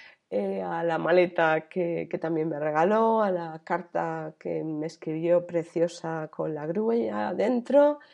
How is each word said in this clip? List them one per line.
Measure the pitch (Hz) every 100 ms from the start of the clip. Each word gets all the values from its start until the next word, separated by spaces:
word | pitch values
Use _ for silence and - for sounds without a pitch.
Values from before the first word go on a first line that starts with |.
| - _ _
Eh, | 202 196 196
a | 180 170
la | 170 160
maleta | 160 180 175 175 165 160 -
que, | 185 170 165 160
que | 175
también | 160 160 165
me | 147
regaló, | 151 151 175 220 226 220
a | 202
la | 175 170 160
carta | - 180 175 170 165 160 156 156
que | 170 160
me | 156 151 160
escribió | - - 156 170 175 175
preciosa | 170 160 170 170 - 165 160 156
con | - 160
la | 151 151
grulla | 175 220 233 220 208 208
dentro. | 185 202 247 240 277 294 294 -